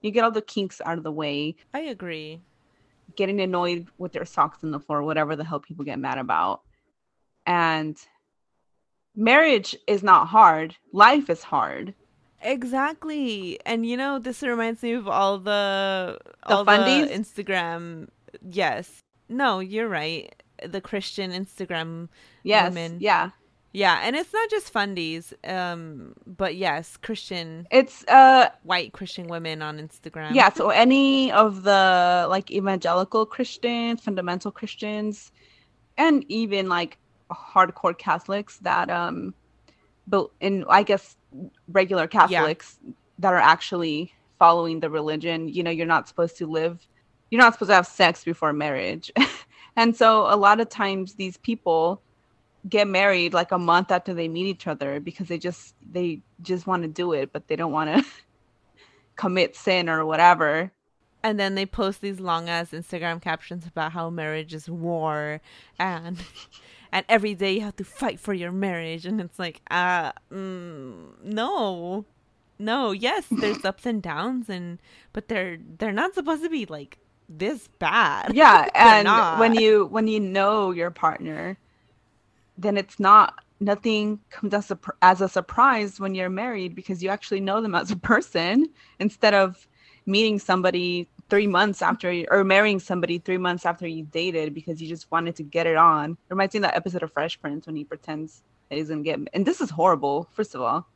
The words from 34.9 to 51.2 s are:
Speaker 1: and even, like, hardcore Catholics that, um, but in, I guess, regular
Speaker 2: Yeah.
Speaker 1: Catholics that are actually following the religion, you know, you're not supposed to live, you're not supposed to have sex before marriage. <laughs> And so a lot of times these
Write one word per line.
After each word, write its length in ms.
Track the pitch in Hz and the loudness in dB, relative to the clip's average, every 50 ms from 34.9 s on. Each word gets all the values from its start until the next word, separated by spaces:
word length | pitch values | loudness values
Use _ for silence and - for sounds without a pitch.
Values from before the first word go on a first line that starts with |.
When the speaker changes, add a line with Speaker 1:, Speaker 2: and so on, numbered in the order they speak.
| 214 208 208 214 208 - - - _ _ _ _ _ _ _ _ _ _ _ _ _ - | -8 -6 -6 -8 -8 -10 -16 -20 _ _ _ _ _ _ _ _ _ _ _ _ _ 2
Speaker 1:
and 280 | 294 330 302 277 - - | 4 4 4 2 0 -2
even, 420 | - 220 226 208 202 196 190 185 | -4 -4 -2 -2 -2 -2 0 0
like, 280 | 180 175 175 160 - _ _ _ _ _ _ _ | 0 -2 -2 -4 -8 _ _ _ _ _ _ _
hardcore 680 | 156 - - - - 190 185 180 - - - 180 175 | -16 -16 -16 -2 4 4 4 4 2 -2 -2 -2 -2
Catholics 600 | - - 202 160 175 - - 196 202 208 - - - | -2 -2 -2 -2 -2 -2 -6 -6 -6 -6 -8 -16 -8
that, 300 | - 175 - 175 175 175 | -4 -2 0 0 0 -2
um, 460 | 175 175 175 175 170 180 - 190 190 _ _ _ _ _ _ _ _ _ _ _ _ _ _ - | -2 -4 -4 -4 -6 -8 -10 -12 -14 _ _ _ _ _ _ _ _ _ _ _ _ _ _ -2
but 240 | 190 196 175 - _ _ | 0 0 0 -2 _ _
in, 240 | - 196 196 190 - - | -4 -2 -2 -2 2 6
I 120 | - 196 | 6 6
guess, 340 | 208 - 202 196 - - - _ _ _ - 262 190 - _ _ _ - | 6 4 0 -2 -2 -10 -20 _ _ _ -18 -18 -18 -18 _ _ _ 0
regular 360 | 170 196 190 180 196 180 160 | 2 2 2 2 2 -2 -2
Speaker 2:
Yeah. 240 | 170 - 214 170 180 | 0 4 4 4 6
Speaker 1:
Catholics 520 | 185 170 147 151 160 - - - - _ - - - _ _ _ _ - | 6 2 2 2 0 -4 -8 -20 -20 _ -20 -20 -20 _ _ _ _ -2
that 140 | 175 196 180 | 0 2 4
are 40 | 175 | 6
actually 760 | 117 143 160 - - - 196 180 170 165 151 147 175 180 _ _ _ _ _ _ | 6 6 6 4 2 -8 -6 -4 -4 -4 -4 -6 -8 -10 _ _ _ _ _ _
following 400 | 180 165 170 170 170 165 160 165 | 6 6 6 6 0 -2 -4 -4
the 100 | 156 156 | -6 -4
religion, 600 | 151 160 151 156 156 156 151 170 165 160 160 160 | -4 -4 -4 -4 -6 -4 -4 -4 -4 -4 -6 -6
you 120 | - 165 | -6 -4
know, 80 | 175 170 | -4 -4
you're 140 | 170 160 165 | -4 -4 0
not 220 | 165 165 151 - - | 0 0 0 0 -4
supposed 300 | _ - 170 170 - - | _ -4 -4 -4 -2 -8
to 100 | 175 156 | -8 -4
live, 400 | 156 160 160 170 170 175 _ _ _ _ _ _ _ _ _ _ | -4 -2 -2 -4 -6 -8 _ _ _ _ _ _ _ _ _ _
you're 120 | - 233 | 4 6
not 120 | 254 233 226 | 6 6 6
supposed 160 | - 220 185 | 2 0 4
to 60 | 208 | 4
have 100 | 185 180 | 4 4
sex 380 | - - - 185 170 170 - - | 2 0 4 4 4 4 0 -6
before 300 | 170 170 - - 151 147 | -8 -6 -2 -2 -2 -2
marriage. 580 | 151 151 151 139 131 92 90 - 165 - - - - | -2 -4 -4 -4 -4 -4 -6 -8 -10 -12 -8 -2 -2
<laughs> 40 | 269 - - - - _ _ _ - _ _ 233 | -2 -2 -2 -14 -20 _ _ _ -20 _ _ 0
And 160 | 226 233 226 | 2 2 2
so 300 | - 233 226 220 220 202 - 202 | 4 6 6 6 6 4 4 2
a 20 | |
lot 240 | 208 196 202 214 220 | 4 6 4 4 4
of 100 | 233 233 | 2 -6
times 440 | - - 214 196 190 190 190 185 - | -4 -4 -4 -4 -2 -6 -8 -10 -10
these 240 | - | -10